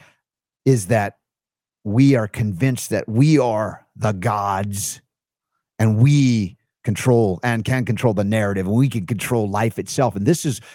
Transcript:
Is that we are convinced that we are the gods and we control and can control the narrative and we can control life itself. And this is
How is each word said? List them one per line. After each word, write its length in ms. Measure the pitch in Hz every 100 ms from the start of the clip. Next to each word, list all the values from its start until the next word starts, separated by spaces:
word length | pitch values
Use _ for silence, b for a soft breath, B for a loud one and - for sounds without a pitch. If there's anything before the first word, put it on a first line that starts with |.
| b b _ _ _ _
Is 220 | 131 127 90
that 320 | 113 101 - _ _ _ _ _ _
we 300 | 104 110 139
are 140 | 127 107
convinced 600 | - 110 87 135 123 -
that 180 | 104 -
we 320 | 110 147 147
are 480 | 123 107 104 - _ -
the 160 | 107
gods 920 | 98 113 104 101 95 101 101 - - _ _ _ _ _ _ _ -
and 200 | 110 107
we 580 | 127 143 131 113 92 - _ _
control 560 | - 104 131 120 107 87
and 240 | 123 117 107
can 180 | 127
control 300 | 120 110 123
the 100 | 101
narrative 420 | 101 110 101 98 90
and 80 |
we 140 | 113 135
can 160 | 117
control 460 | 87 101 - 120 101
life 280 | 101 113 -
itself. 380 | - - 127 98
And 80 |
this 220 | 107 170 156
is 160 | 120 B